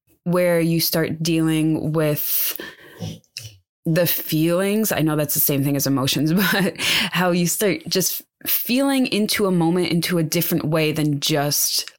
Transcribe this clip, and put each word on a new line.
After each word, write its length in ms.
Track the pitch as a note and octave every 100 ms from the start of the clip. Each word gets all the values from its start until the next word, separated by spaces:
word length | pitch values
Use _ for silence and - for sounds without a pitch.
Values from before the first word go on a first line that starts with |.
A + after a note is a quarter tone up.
| _ _
where 360 | - F3+ F3+ E3+
you 200 | E3 E3
start 420 | D#3 E3+ D#3+ D#3+
dealing 720 | E3 D#3+ D#3+ D#3+ D#3 D#3 D#3
with 680 | D#3 D3+ D3 - - - - - - - - - - _ - - - _ _ -
the 200 | E3 E3+
feelings. 840 | - - D#3 E3 F3 G3 G#3 A3
I 80 | F3
know 160 | D#3 D3+
that's 180 | D3
the 60 | -
same 240 | - C#3+
thing 120 | C#3 C#3+
as 100 | C3+
emotions, 460 | C3+ C3+ C3+ D3+
<laughs> 200 | F3 F#3
but 220 | G3+ F#3 -
how 520 | - - G#3 E3+ F3+
you 160 | F3 F3
start 360 | - G#3 - -
just 340 | F#3+ F3 - - _ -
feeling 600 | - - B3 C#4 C4+ B3+
into 400 | G3+ G#3+ - G3+
a 40 |
moment 400 | F3+ E3 F3+ F3+
into 280 | E3+ - F3+
a 40 |
different 440 | D#3+ F3 E3 E3 -
way 260 | D#3+ D#3
than 260 | D3+ D3+ C#3+
just 720 | - D#3 D3 C#3+ - - -